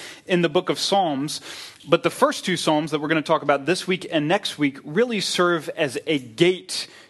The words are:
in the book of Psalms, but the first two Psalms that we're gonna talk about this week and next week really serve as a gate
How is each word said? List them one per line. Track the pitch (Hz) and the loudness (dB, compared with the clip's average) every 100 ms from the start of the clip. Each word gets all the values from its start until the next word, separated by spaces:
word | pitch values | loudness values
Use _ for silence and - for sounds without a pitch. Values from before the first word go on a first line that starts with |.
| - - - | -16 -12 0
in | 180 | 2
the | 165 | 4
book | 165 175 | 2 0
of | 143 | -2
Psalms, | - 202 175 135 147 - - - - - - | 0 2 2 0 -4 -6 -12 -16 -16 -8 2
but | 165 | 2
the | 165 | 2
first | - 294 - - | 2 2 2 -2
two | 170 | 0
Psalms | - 151 156 | 2 2 0
that | 147 | -2
we're | 147 | 0
gonna | 160 | 0
talk | 147 156 | 2 0
about | 143 139 135 | 2 2 2
this | 180 - | -2 0
week | 185 - | -4 0
and | 165 147 | 0 2
next | 196 - - | 0 -2 -2
week | 147 135 | -2 -2
really | - 160 247 214 | -4 0 0 0
serve | - - 175 170 143 | -2 2 2 2 -2
as | 165 151 123 - | -4 -2 -2 -2
a | 151 | -2
gate | 123 110 170 185 180 - - - | -2 2 2 2 -4 -10 -10 -16